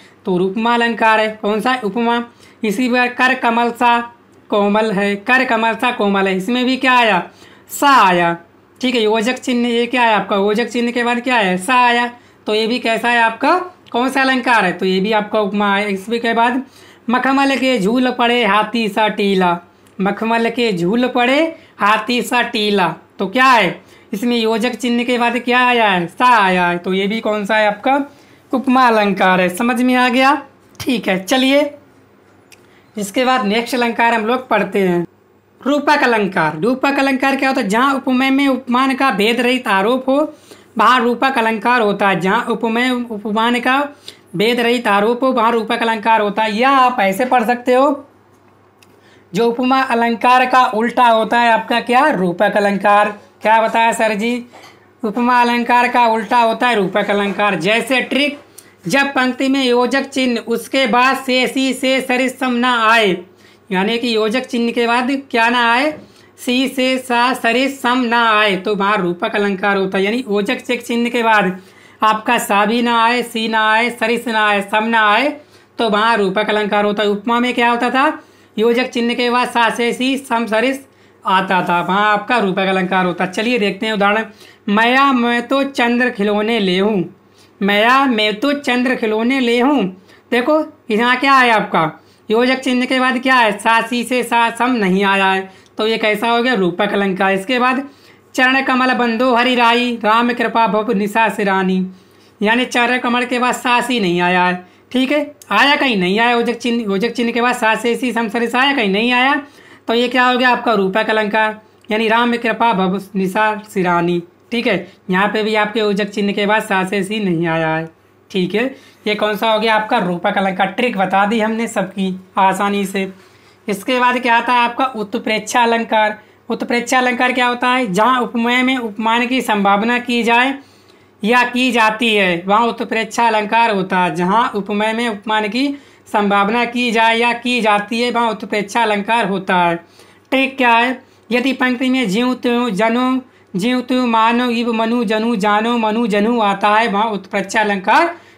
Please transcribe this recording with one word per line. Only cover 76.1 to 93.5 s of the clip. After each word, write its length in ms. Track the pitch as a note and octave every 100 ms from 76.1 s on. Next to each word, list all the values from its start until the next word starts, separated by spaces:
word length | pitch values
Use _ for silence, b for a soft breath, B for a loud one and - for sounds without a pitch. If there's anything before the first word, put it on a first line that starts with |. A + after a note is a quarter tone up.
| A3+
रूपक 320 | F#3+ G3+ G#3+
अलंकार 360 | G#3 G#3 G#3 G#3
होता 180 | G#3
है। 60 | G#3
उपमा 300 | G3+ A#3+ A#3
में 140 | B3
क्या 160 | B3 A#3+
होता 200 | A#3+ B3
था? 340 | C4 D4+ - B B B -
योजक 300 | A#3 A#3+ B3
चिन्ह 260 | A#3+ A#3
के 160 | A#3+ A#3+
बाद 180 | B3 A#3
सा 220 | A#3+ A3+
से 240 | G#3+ A#3+
सी 240 | - B3+ C4+
सम 280 | - A#3 G#3+
सरिस 340 | A3 B3+ C4+ - b b b G#3+
आता 400 | F#3+ F#3 F#3+ E3+
था, 120 | F3
वहाँ 320 | F3 G3 G#3+
आपका 240 | G#3 G#3 A#3+
रूपक 300 | G3 F#3 F#3+
अलंकार 380 | F#3+ F#3 F#3+ F3+
होता। 200 | E3+ F3+
चलिए 340 | A3 A3+ B3
देखते 260 | G3+ F#3+ A3
हैं 80 |
उदाहरण। 320 | G#3+ G3+ G#3+ G#3+ B B B -
"मैया 440 | G#3 A#3 C4 C#4
मैं 340 | B3+ A#3+ A#3+ A#3
तो 160 | C4+
चंद्र 460 | C#4 C#4 A#3+ A#3+ B3
खिलौने 500 | A#3+ G#3 G#3 G#3+ A#3
ले 200 | G3 F3+
हूँ", 360 | G#3 G3+ E3 - _ b b _
"मैया 440 | G3 G#3 A3+ C4+ C4+
मैं 340 | A3 G#3+ G#3
तो 140 | C#4+
चंद्र 420 | C#4+ C4+ B3 B3+ B3
खिलौने 440 | A3 G#3+ A#3 C4+
ले 200 | A#3 A#3+
हूँ"। 280 | B3+ C#4 F#3 - B B _
देखो 420 | A#3 A#3+ D#4 D4+ - -
यहाँ 260 | G#3+ A#3+ B3
क्या 160 | C#4
है 180 | B3+ B3
आपका? 480 | G#3+ F3+ F3+ D#3 - b b -
योजक 280 | A3 B3+ C4
चिन्ह 260 | C4 B3 B3
के 140 | C4
बाद 220 | B3+ B3+
क्या 140 | C4 B3+
है? 220 | A3